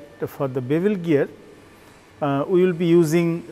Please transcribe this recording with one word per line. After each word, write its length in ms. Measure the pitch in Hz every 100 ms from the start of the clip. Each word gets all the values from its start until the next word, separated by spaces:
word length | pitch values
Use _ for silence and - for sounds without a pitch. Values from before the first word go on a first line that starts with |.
| - - 151
for 220 | - 135
the 140 | 131
bevel 320 | 123 160 202
gear, 340 | 196 170 143 185 - - - - - - - - -
uh, 220 | 143 139 -
we 160 | 180
will 80 | 185
be 140 | 165 170
using 580 | 170 156 170 170 165 -